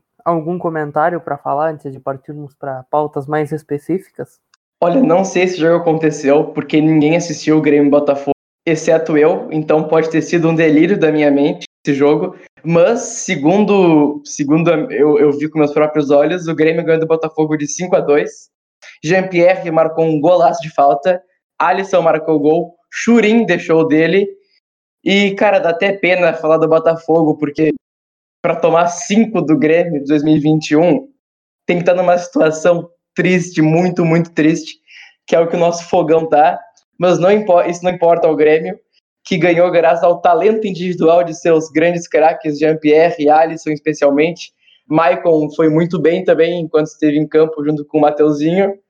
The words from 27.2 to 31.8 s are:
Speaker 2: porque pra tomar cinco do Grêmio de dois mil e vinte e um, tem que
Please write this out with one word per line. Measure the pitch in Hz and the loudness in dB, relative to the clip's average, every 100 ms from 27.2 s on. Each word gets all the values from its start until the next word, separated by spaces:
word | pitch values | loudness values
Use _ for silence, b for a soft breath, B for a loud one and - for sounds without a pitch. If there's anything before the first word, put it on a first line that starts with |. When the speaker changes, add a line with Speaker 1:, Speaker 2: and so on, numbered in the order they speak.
| 156 151 | 0 -2
Speaker 2:
porque | 147 147 156 147 _ _ _ _ _ _ | -4 -2 -2 -2 _ _ _ _ _ _
pra | 170 165 | -4 -2
tomar | 170 165 175 | 0 2 0
cinco | - - 202 226 180 | -2 -2 0 0 0
do | 147 147 | 0 0
Grêmio | 151 165 170 147 | 2 0 0 -4
de | 139 | -2
dois | 151 | -2
mil | 151 | 0
e | 156 | 0
vinte | 147 156 - | 2 -2 0
e | 147 | 0
um, | 175 254 - _ _ _ _ _ | 2 0 -4 _ _ _ _ _
tem | - | -4
que | 175 | -2